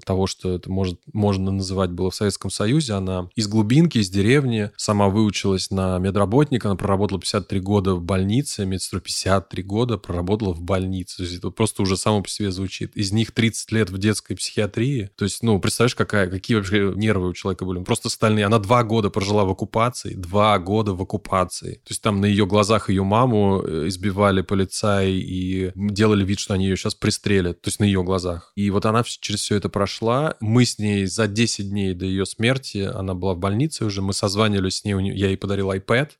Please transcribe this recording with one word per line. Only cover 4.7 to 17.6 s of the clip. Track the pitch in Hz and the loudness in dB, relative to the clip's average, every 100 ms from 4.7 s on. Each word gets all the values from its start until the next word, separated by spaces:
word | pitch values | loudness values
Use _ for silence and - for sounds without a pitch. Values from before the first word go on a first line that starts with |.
| - | -4
сама | - 104 101 | 0 2 4
выучилась | 101 107 - 101 95 - | 4 2 2 0 0 0
на | 95 92 90 | -2 0 2
медработника, | 95 98 98 123 151 123 107 | 0 2 2 4 4 2 0
она | 92 | -2
проработала | 98 95 101 92 | 0 2 2 -2
пятьдесят | - 104 - | -2 -4 -2
три | 98 | -4
года | 95 104 95 | 2 2 2
в | 90 | 0
больнице, | 85 95 95 120 147 - | 0 0 2 0 -2 -4
медсестра | 95 92 - 90 | -4 -4 -4 -8
пятьдесят | - - 98 98 - | -6 -6 0 0 0
три | - | -10
года | 92 104 123 101 | -4 -2 0 -2
проработала | - 87 85 107 101 | -4 -4 -2 0 0
в | 82 | -4
больнице. | 87 95 95 92 87 - | -2 -2 0 -4 -8 -8
То | |
есть | 90 87 | -8 -6
это | 90 | -8
просто | - 110 - | -2 -2 0
уже | 95 95 | 0 0
само | 110 104 | 2 0
по | 92 | 0
себе | - 101 | -4 -4
звучит. | 92 95 - 101 - | -2 -6 -6 -8 -4
Из | 98 | -2
них | 107 110 | 0 0
тридцать | - 113 - - | 0 0 -2 -4
лет | 110 98 | -2 -2
в | 95 | 0
детской | 104 101 - 95 | 0 0 -4 -8
психиатрии. | - - 104 - 123 135 95 - | -6 -4 -4 -2 -2 -2 -6 -4
То | |
есть, | 101 - | -4 -2
ну, | 117 101 | 0 2
представляешь, | 101 - 120 - | 0 2 2 2
какая, | 107 104 92 | 0 2 0
какие | 95 - 113 | -2 0 0
вообще | 98 104 98 | 2 0 0
нервы | 92 110 98 90 | 0 0 0 0
у | |
человека | 87 98 92 | -4 -6 -4